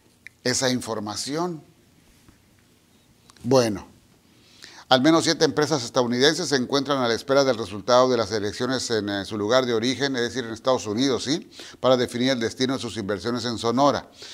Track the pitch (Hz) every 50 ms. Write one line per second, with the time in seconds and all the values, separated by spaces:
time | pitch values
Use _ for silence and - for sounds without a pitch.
0 | _ _ _ _ - - _ _ - 127 123 - 139 127 127 123 - 110 110 107
1 | 104 107 104 107 - 123 143 160 175 180 175 147 143 _ _ _ _ _ _ _
2 | _ _ _ _ _ _ _ _ _ _ _ _ _ _ _ _ _ _ _ _
3 | _ _ _ _ _ _ - - - 120 131 131 120 113 104 90 - - - -
4 | _ _ _ _ _ _ _ _ _ _ _ - - - - - - - 131 131
5 | 127 156 160 160 127 147 165 139 165 143 123 - 151 131 160 143 117 113 - 135
6 | 123 117 120 123 131 151 165 156 180 139 143 135 123 - 131 139 135 139 143 135
7 | 127 117 113 107 - - 135 139 139 131 120 107 113 98 98 104 92 - 123 123
8 | 131 127 127 117 113 101 113 110 98 104 - - 123 123 127 123 123 - 120 107
9 | 101 101 101 101 95 - 110 107 101 104 120 131 131 120 120 110 110 127 135 113
10 | 135 139 135 123 117 120 117 127 120 113 113 104 - 131 131 120 - 110 104 113
11 | 131 139 127 101 - 113 143 185 226 - - - - - - - - 127 131 123
12 | 123 113 - 120 123 131 135 123 117 107 - - 131 127 135 123 101 117 95 107
13 | 104 95 107 92 82 117 120 123 104 123 117 98 104 117 117 127 143 143 123 95
14 | - - - - - -